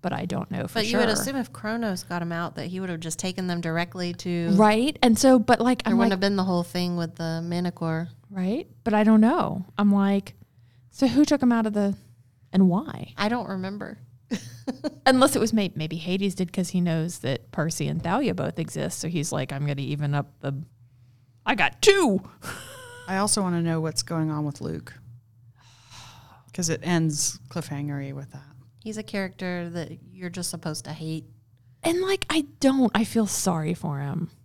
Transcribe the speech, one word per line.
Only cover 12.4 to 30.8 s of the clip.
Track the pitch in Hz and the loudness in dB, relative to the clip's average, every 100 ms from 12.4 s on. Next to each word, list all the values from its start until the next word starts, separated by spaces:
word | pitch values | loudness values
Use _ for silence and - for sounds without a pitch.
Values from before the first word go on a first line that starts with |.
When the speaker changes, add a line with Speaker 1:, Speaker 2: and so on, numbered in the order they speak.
| _ | _
Speaker 1:
and | 190 190 | 4 6
why? | 180 - - - - | 4 -2 -10 -12 -4
Speaker 2:
I | 208 | -2
don't | 247 208 | -2 -4
remember. | 190 185 208 - - - - _ | -6 -6 -8 -12 -14 -20 -20 _
<laughs> | - - - - 262 302 - - | -8 -8 -12 -10 -6 -8 0 4
Speaker 1:
Unless | 262 262 262 | 6 6 4
it | |
was | 220 | 2
may-, | 220 196 - | 2 0 -2
maybe | 160 170 | -6 -6
Hades | 165 185 196 185 | -2 0 0 -2
did | 180 | -4
'cause | - 180 | -2 -2
he | 180 | 0
knows | 175 165 165 - | 2 0 -2 -4
that | 123 135 - | -4 -4 -6
Percy | - 160 - 143 | -4 -2 -2 -2
and | 160 | -2
Thalia | 165 208 262 185 | -2 0 0 -2
both | - 170 | -4 -4
exist. | 160 160 147 - | -6 -4 -6 -6
So | - | -4
he's | 170 143 | -4 -2
like, | 147 135 | -4 -4
"I'm | 139 143 | -4 -4
gonna | 143 | -4
even | 135 143 147 | -4 -4 -2
up | 143 143 _ | -2 -4 _
the, | 139 139 160 _ - _ _ _ _ _ - | -8 -6 -10 _ -20 _ _ _ _ _ -4
I | 240 | 2
got | 151 - | 2 4
two." | - 392 302 196 - - | 4 6 4 2 -4 -16
<laughs> | - - - 523 494 494 494 | -14 -14 -16 -18 -18 -16 -6
Speaker 3:
I | 190 | -2
also | 202 214 | 0 0
wanna | 185 170 | 0 0
know | 170 160 | 0 -2
what's | 160 151 | -2 -6
going | - 165 156 | -4 -2 -2
on | 151 151 | -2 -4
with | 139 | -4
Luke. | - 80 - - - - _ _ - _ - - - - - - - - _ | -8 -8 -12 -20 -20 -20 _ _ -20 _ -20 -20 -20 -20 -20 -20 -20 -20 _
'Cause | - 165 | -6 -2
it | 156 | -2
ends | - 170 160 151 - - - | 0 2 2 0 -4 -4 -10
cliffhangery | 180 - 143 143 143 139 | -10 -8 -8 -6 -8 -8
with | 139 139 | -12 -14
that. | 139 143 - - _ | -18 -20 -20 -20 _
Speaker 2:
He's | 214 214 | -12 -10
a | |
character | 220 208 190 185 185 180 170 | -8 -6 -6 -6 -6 -6 -6
that | 170 156 135 143 | -8 -8 -12 -18
you're | 185 180 | -12 -10
just | 175 175 | -6 -8
supposed | 170 165 156 | -6 -8 -8